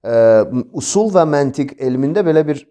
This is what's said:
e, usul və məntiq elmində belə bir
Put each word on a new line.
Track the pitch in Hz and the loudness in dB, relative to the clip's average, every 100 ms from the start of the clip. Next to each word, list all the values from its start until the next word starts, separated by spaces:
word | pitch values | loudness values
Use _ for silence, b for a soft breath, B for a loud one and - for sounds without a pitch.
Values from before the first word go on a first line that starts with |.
e, | 110 117 113 110 101 127 - | -2 2 4 4 2 -4 -6
usul | 143 - 196 220 | -10 -4 -2 0
və | 185 160 | 2 2
məntiq | 147 139 135 135 - | 0 -2 -4 -8 -6
elmində | 131 127 139 180 175 | -4 -2 -2 -2 0
belə | 156 151 | 0 0
bir | 147 _ | -6 _